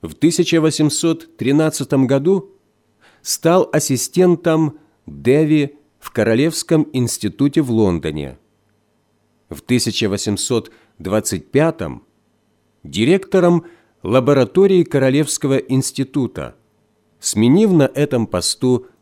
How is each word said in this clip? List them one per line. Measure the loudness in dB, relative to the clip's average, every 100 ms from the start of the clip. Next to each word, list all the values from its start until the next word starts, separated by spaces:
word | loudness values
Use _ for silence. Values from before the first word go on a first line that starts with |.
В | -12
тысяча | -2 -2 0 0 2
восемьсот | 0 0 -2 0 -2 -4 -8 _
тринадцатом | -2 0 0 -4 -4 0 2
году | 0 0 -2 -4 _ _ _ _ _ _ _
стал | -10 -4 2 2 2
ассистентом | -2 -2 -4 -2 2 2 2 0 0 0 -4 _ _ -20
Деви | -6 2 2 4 2 0 -6 _ _
в | -10
Королевском | -2 0 2 0 -2 0 0 0
институте | -2 -4 -4 -8 -2 0 0
в | 0
Лондоне. | 2 2 0 -4 -8 -10 -12 _ _ _ _ _ _ _ _ _ _ _
В | -18
тысяча | -2 -2 -2 -4 -4
восемьсот | -4 -4 -4 -2 -4 -6 _ _ _
двадцать | -4 -4 -2 -8 -4
пятом | 0 0 -2 -10 -12 _ _ _ _ _ _ _ _
директором | -10 -2 0 0 0 2 4 2 -2 _ _ _
лаборатории | -2 0 2 2 2 2 4 4
Королевского | 2 0 2 0 -2 -4 -2 -2
института, | 0 -2 -2 -6 -6 -4 -4 -6 -14 -16 _ _ _ _ _ _
сменив | -6 0 4 4 4
на | 4 2
этом | 0 -2 -2 -2
посту | -4 -4 -4 0 -2 -4 _